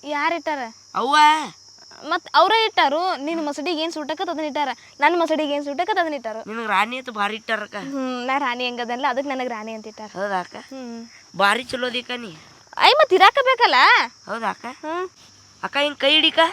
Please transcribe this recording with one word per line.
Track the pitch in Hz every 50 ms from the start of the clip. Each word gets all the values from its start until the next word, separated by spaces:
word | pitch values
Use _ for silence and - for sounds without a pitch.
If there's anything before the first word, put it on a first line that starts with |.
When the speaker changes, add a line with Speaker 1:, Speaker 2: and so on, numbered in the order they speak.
| -
Speaker 1:
ಯಾರ್ | 285 294 285 294 330 339
ಇಟ್ಟಾರ? | 339 - 320 302 277 247 226 226 _ _ - -
Speaker 2:
ಅವ್ವ. | 190 220 262 285 302 302 302 302 311 294 180 - - - - - - - - - - -
Speaker 1:
ಮತ್ | 294 330 370 _ - -
ಅವ್ರೇ | 285 339 392 427 453 453
ಇಟ್ಟಾರು. | 427 - 381 320 277 277 320 359 370 339
ನಿನ್ | 247 277 302 339 330 302
ಮಸಡಿಗೆ | 294 285 - 277 349 349 302
ಏನ್ | 311 339
ಸೂಟ್ | 330 311 294 262
ಆಕತ್ | 320 - 381 349
ಅದನ್ನ | 330 285 311
ಇಟ್ಟಾರ. | 302 254 294 294 262 240 - - - - -
ನನ್ | 285 302 349 349
ಮಸಡಿಗೆ | 330 302 320 302 311 285 285
ಏನ್ | 285 294
ಸೂಟ್ | 285 285 269
ಆಕತ್ | 359 359 440 370
ಅದನ್ನ | 349 320 302
ಇಟ್ಟಾರು. | 269 240 226 214 220 - 196
Speaker 2:
ನಿನಗ್ | 214 233 233
ರಾಣಿ | 214 202 185 208 220 247
ಅಂತ | 254 254 254
ಭಾರಿ | 220 208 202 202 214
ಇಟ್ಟಾರಕ್ಕ. | 220 - - 226 214 214 202 -
Speaker 1:
ಹ್ಮ್, | 208 196 277 277 277 262 254 254 247 247
ನಾ | 254 262
ರಾಣಿ | 277 285 254 240 247 254
ಹೆಂಗದನ್ಲ | 247 240 240 240 226 240 247 277 285
ಅದಕ್ಕೆ | 247 247 277 285
ನನಗ್ | 262 262 254 247
ರಾಣಿ | 233 214 214 226 220
ಅಂತ | 220 214
ಇಟ್ಟಾರ. | 220 208 - 214 208 -
Speaker 2:
ಹೌದಾ | 175 196 208 196 185
ಅಕ್ಕ? | 175 - -
Speaker 1:
ಹ್ಮ್. | 202 - - 262 262 254 240 233 233 233 233 - - - _ -
Speaker 2:
ಭಾರಿ | 175 190 202 208 233 254
ಚಲೋ | 240 - 247 247
ಅದಿ | 247 233 247
ಅಕ್ಕ | 240 -
ನೀ. | 247 240 233 202 160 156 - - - - _ _ -
Speaker 1:
ಐ, | - - 359
ಮತ್ | 480 605 622 - 359
ಇರಾಕ | 359 370 403 - 554 508
ಬೇಕಲ್ಲ? | 508 523 494 466 381 285 254 - 381 480 440 277 240 - - _
Speaker 2:
ಹೌದಾ | - 202 226 226 202
ಅಕ್ಕ? | 185 - -
Speaker 1:
ಹ್ಮ್. | 233 262 - - 302 320 349 370 370 _ _ - - _ - _ _ _ _ -
Speaker 2:
ಅಕ್ಕ, | 190 -
ಹಿಂಗ್ | 277 285 294 285
ಕೈ | - - 277 302
ಹಿಡಿಕ. | 311 311 320 - 311 330 330